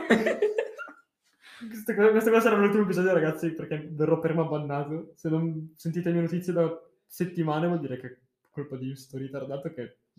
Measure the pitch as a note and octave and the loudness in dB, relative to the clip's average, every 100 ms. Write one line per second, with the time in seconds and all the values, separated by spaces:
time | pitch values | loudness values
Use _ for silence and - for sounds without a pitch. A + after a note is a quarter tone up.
0 | - A3 A3 - G#4 - - - - - | 2 2 2 0 0 0 -6 -8 -16 -18
1 | _ _ _ _ - - A#3 A3 - G3+ | _ _ _ _ -20 -18 -14 -8 -4 4
2 | G#3+ A3 A3+ A3+ A3+ G#3 G3+ G#3 G3 F3 | 6 6 6 6 6 6 4 4 2 2
3 | F#3 F3 D#3 D#3 E3+ D#3 D3 D3+ D3+ D#3 | 4 4 2 0 -4 -6 -6 -6 -6 -2
4 | D#3 D#3+ D#3+ E3 D#3 D3+ D3 C#3+ C#3+ D#3 | 2 2 2 0 0 -2 -4 -4 -4 -6
5 | - - E3 D#3+ E3 D#3+ D#3+ - E3+ E3 | -10 -10 -2 0 0 -4 -10 -10 -6 -4
6 | E3+ E3+ E3 F3 F3+ E3+ E3 E3 - _ | 0 0 0 -2 -2 0 0 -2 -12 _
7 | _ - F3+ E3+ D#3+ D3+ E3+ E3+ C#3 B2 | _ -6 -4 -2 -2 0 0 -2 -4 -8
8 | B2+ - _ _ _ - C#3 C3 C3 C3+ | -10 -18 _ _ _ -12 -10 -8 -10 -10
9 | - C3+ C3+ C#3 B2+ C#3 D#3 - A#2 - | -12 -10 -10 -10 -8 -8 -8 -10 -12 -14
10 | _ | _